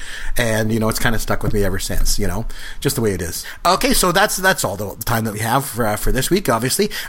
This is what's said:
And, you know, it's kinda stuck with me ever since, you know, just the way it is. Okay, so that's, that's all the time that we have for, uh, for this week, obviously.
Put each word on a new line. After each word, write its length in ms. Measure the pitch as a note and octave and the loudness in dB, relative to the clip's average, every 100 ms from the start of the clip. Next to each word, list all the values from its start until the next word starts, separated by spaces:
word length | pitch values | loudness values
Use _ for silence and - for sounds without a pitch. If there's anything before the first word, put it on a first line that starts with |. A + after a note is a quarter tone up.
| - - - - | -8 -4 -2 2
And, 320 | A#2 A2 A2 | 2 2 2
you 80 | A2+ | 0
know, 80 | A2 | 0
it's 100 | - | 0
kinda 180 | B2+ A2 | 2 2
stuck 260 | - G#2 | 0 0
with 100 | G2+ | 0
me 100 | G#2 | 2
ever 160 | G2 G2+ | 2 0
since, 400 | - G2+ - - | 0 2 4 4
you 80 | G2 | 0
know, 180 | F#2 A2+ - - - | 0 -4 -6 -8 -4
just 160 | C#3 - | -2 0
the 40 | |
way 120 | A2 | 0
it 80 | F#2 | -2
is. 240 | F2 - - - - | -4 -8 -10 -4 0
Okay, 280 | C4+ C4+ | 2 2
so 180 | - F#3 | 2 4
that's, 240 | F3+ G#3 - | 4 2 2
that's 300 | F#3 - G2 | 0 2 -2
all 100 | G2 | -4
the 220 | G2+ G2+ A2 | -6 -6 -2
time 180 | A2+ | -2
that 80 | A2 | -2
we 60 | G#2 | -2
have 240 | A2+ C3 | 0 0
for, 240 | C#3 G#2+ A#2+ | 0 -2 -2
uh, 80 | G#2 | 0
for 160 | - | 2
this 180 | A2 - | 2 2
week, 200 | F#3+ D#3 | 0 2
obviously. 400 | A2+ B2+ - A2+ - | 0 0 0 -2 -2